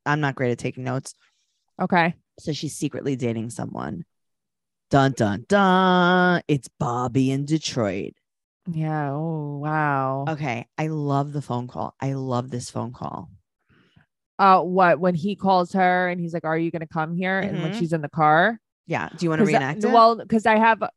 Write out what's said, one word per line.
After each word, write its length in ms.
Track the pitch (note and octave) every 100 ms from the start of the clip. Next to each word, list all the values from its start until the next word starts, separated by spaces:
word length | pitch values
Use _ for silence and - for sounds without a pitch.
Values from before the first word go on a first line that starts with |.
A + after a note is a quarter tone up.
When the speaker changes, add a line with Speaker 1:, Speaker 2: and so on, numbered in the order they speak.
| C#3
Speaker 1:
I'm 140 | D3+
not 140 | C#3+
great 160 | C3 B2
at 60 | A#2
taking 260 | B2+ B2+
notes. 300 | B2+ C3 - - _ _ _ _ _ -
Speaker 2:
Okay. 340 | F#3 F3+ E3 - _ _
Speaker 1:
So 120 | -
she's 220 | C#3+ D3+ -
secretly 380 | D3 - C#3+ B2+
dating 340 | A#2+ A2+ A2+
someone. 540 | - A2 - C2+ - - _ _ _ _ _ _ _ -
Dun, 220 | C#3 C3+
dun, 320 | - G#2+ G2+ -
dun. 920 | G3+ F#3+ F#3 F#3 F3+ F3 F3+ F3+ E3+ -
It's 200 | C#3+ - -
Bobby 500 | C#3+ B2 B2 B2+ C3
in 140 | C#3
Detroit. 720 | C#3+ D#3 - B2+ G2+ F#2+ A#1+ - _ _ _ _ -
Speaker 2:
Yeah. 380 | D#3+ D#3 D3+ C#3+
Oh, 460 | C#3+ E3 D#3 D3 C#3+
wow. 640 | D3+ D#3 D3 C3+ C3+ C3+ C#3+
Speaker 1:
Okay. 380 | D3 D3+ A#2 - -
I 80 | D#3
love 460 | D#3 C#3+ C#3 C#3+
the 100 | D3
phone 260 | - B2 B2
call. 260 | D#2 - -
I 140 | C3+
love 360 | C3+ C3 B2 B2+
this 200 | B2 -
phone 220 | A#2 A#2
call. 360 | A#2+ C#2 - - - _ _ _ _ _ _ _ _ _ -
Speaker 2:
Uh, 220 | G3 F#3
what, 360 | E3 F#3 F3+ D3+
when 160 | F3+
he 220 | F3 G3 G3
calls 360 | F#3+ F#3 F3
her 340 | F#3+ F3+ F3+ F3+
and 120 | F3+
he's 140 | E3+
like, 100 | E3
"Are 140 | D#3+ E3
you 120 | E3
gonna 160 | E3 D#3+
come 280 | E3 D#3
here?" 240 | E3+ F#3 F#3+
And 240 | G3 G3
when 80 | D#3+
Speaker 1:
Mm-hmm. 80 | A3
Speaker 2:
she's 140 | E3
in 80 | D#3+
the 80 | D3
car. 500 | E3 D3+ D#3 G3+ A3+ _ _ -
Speaker 1:
Yeah. 220 | C3 D#2 D#3
Do 80 |
you 60 | E3+
wanna 120 | D#3
Speaker 2:
'Cause 40 | G3
I, 40 | -
Speaker 1:
reenact 260 | C3+ G#3+
it? 60 | A3+
Speaker 2:
well, 340 | A#3 A3+ A3 -
'cause 180 | A3 A3
I 100 | G#3+
have, 260 | A3+ G#3+ G#3